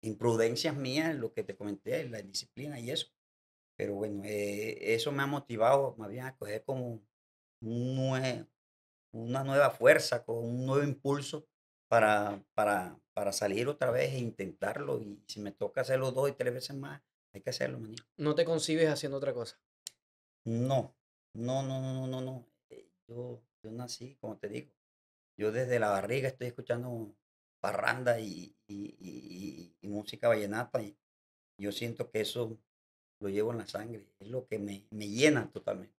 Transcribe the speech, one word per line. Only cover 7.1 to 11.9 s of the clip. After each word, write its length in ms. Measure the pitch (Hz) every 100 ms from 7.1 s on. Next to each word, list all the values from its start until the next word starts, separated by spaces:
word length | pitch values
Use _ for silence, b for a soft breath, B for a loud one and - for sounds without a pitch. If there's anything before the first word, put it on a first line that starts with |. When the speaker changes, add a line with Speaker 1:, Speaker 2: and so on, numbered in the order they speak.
| _ _ _ _ _
Speaker 1:
un 340 | 110 117 123 131
nue-, 520 | 131 131 131 117 110 _ _ _ _ _ _
una 300 | 113 117 127
nueva 280 | 135 139 139
fuerza, 520 | - 123 156 - 120
con 140 | - 117
un 280 | 117 120 127
nuevo 180 | 139
impulso 640 | 143 135 139 143 135 151 - _ _ _
para, 540 | _